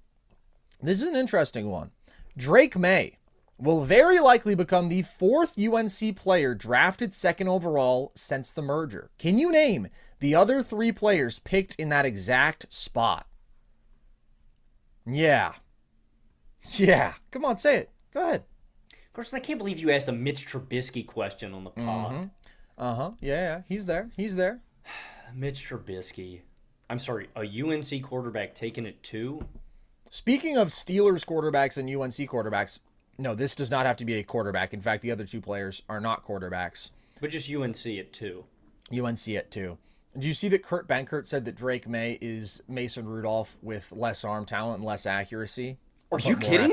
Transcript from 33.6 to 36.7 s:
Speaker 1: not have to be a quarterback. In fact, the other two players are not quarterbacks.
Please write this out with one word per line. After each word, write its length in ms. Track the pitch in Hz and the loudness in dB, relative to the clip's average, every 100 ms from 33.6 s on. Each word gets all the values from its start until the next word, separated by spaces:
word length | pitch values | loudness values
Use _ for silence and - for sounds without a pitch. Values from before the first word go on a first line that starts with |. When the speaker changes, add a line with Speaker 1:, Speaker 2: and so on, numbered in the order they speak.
| 123 | -2
Speaker 1:
not 140 | 135 | 0
have 120 | 131 120 | 2 0
to 60 | 117 | -2
be 80 | |
a 80 | 110 | -4
quarterback. 500 | 101 120 101 92 95 | -4 -4 -2 -2 -4
In 80 | 104 | -4
fact, 220 | 110 107 | -2 -2
the 80 | 117 | -2
other 160 | 107 98 | -6 -8
two 140 | 113 | -10
players 400 | 95 101 98 95 - | -8 -6 -8 -10 -10
are 120 | 107 | -6
not 240 | 113 110 - | -4 -4 -6
quarterbacks. 640 | 98 90 90 87 | -8 -6 -6 -6